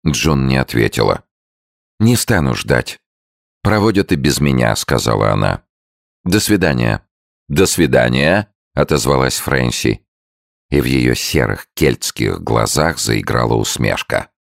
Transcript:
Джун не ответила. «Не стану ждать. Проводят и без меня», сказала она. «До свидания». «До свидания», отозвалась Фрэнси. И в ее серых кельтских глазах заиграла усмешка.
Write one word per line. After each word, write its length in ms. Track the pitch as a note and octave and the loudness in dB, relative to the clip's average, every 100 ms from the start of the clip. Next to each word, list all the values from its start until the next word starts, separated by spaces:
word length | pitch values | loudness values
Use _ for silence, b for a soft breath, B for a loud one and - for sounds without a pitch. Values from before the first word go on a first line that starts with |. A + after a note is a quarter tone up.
| D#2+ | -2
Джун 400 | D2 D#2+ C#2+ C2 | -2 0 0 0
не 100 | C2 | 0
ответила. 680 | B1+ A1+ A1 - G1+ G1+ _ _ _ _ _ _ _ _ | 0 0 0 0 0 0 _ _ _ _ _ _ _ _
«Не 160 | A2 | 2
стану 400 | A#2+ - G#2 C2+ | 2 0 0 0
ждать. 460 | A1 A1+ B1 - - _ _ _ _ _ _ | -2 0 -2 -2 -14 _ _ _ _ _ _
Проводят 500 | G2+ G#2+ G#2+ G2 F#2+ | 0 2 2 2 0
и 40 | D#2+ | 0
без 220 | C#2 C2 | 0 2
меня», 360 | D2 B1+ A#1 G#1+ | 0 2 0 -2
сказала 560 | - B1+ A#1 G#1 G#1 | -2 -2 0 0 0
она. 320 | G1+ G1+ G1+ _ _ _ _ _ _ | 0 0 -4 _ _ _ _ _ _
«До 140 | F2 G#2 | -2 0
свидания». 640 | - G#2 E2+ B1+ A#1 G#1 _ _ _ _ - | 2 2 2 0 0 -2 _ _ _ _ -4
«До 180 | C#2+ F#2 | 2 2
свидания», 880 | - D2+ B1+ A#1+ B1+ D2 G2 G2+ _ _ - | 2 2 4 2 2 2 0 -2 _ _ -4
отозвалась 640 | D2 D2+ C#2 C2+ C2 - | 0 0 2 2 0 -2
Фрэнси. 680 | - C2+ A#1+ - A1 G#1 _ _ _ _ _ _ _ | -2 0 0 -2 -2 -4 _ _ _ _ _ _ _
И 100 | C#2+ | -2
в 40 | |
ее 300 | B1 C2 B1 | 2 0 2
серых 540 | A#1+ - D2+ A1+ G1+ - | 0 -2 0 0 -4 -10
кельтских 680 | - D2 A#1 - - G#1 G1+ | -2 0 0 -8 -4 -4 -4
глазах 580 | E2 A1+ A1 D2 D#2+ - | -2 0 0 0 -2 -2
заиграла 560 | A1+ A1 G1+ A1 A#1 | -4 -2 -2 -2 0
усмешка. 760 | A1+ G#1+ - A1+ - - - - _ | 0 -2 -2 -2 -2 -4 -6 -6 _